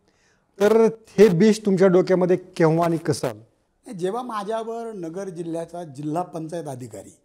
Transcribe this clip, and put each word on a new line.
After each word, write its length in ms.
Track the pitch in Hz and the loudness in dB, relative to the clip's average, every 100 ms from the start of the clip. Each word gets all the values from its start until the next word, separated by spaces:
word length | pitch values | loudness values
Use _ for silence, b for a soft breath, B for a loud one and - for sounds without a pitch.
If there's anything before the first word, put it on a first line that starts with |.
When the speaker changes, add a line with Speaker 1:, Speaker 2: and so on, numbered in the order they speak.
| _ _ _ _ _ - | _ _ _ _ _ 0
Speaker 1:
तर 200 | 208 220 226 220 _ - | 2 4 4 0 _ 6
हे 100 | 214 | 6
बीज 380 | 170 214 214 - | 8 4 4 0
तुमच्या 220 | 190 190 | 2 4
डोक्यामध्ये 480 | 180 175 185 180 180 | 4 4 2 2 0
केव्हा 480 | - - 160 165 | -2 0 2 2
आणि 120 | 170 165 | 0 -2
कसं 320 | 160 147 135 | -4 -4 -4
आलं? 100 | 107 113 _ _ _ - | -8 -16 _ _ _ -18
Speaker 2:
नाही, 120 | 196 | -8
जेव्हा 240 | 180 226 | -6 -6
माझ्यावर 720 | 247 214 202 220 226 226 233 | -8 -8 -6 -8 -8 -10 -10
नगर 360 | 214 165 170 196 | -12 -12 -10 -10
जिल्ह्याचा 560 | 170 165 165 165 175 | -10 -8 -8 -10 -12
जिल्हा 380 | 170 131 151 156 | -14 -12 -6 -6
पंचायत 420 | 175 165 160 170 147 | -6 -10 -10 -10 -10
अधिकारी, 420 | 131 120 98 - - | -12 -14 -16 -20 -20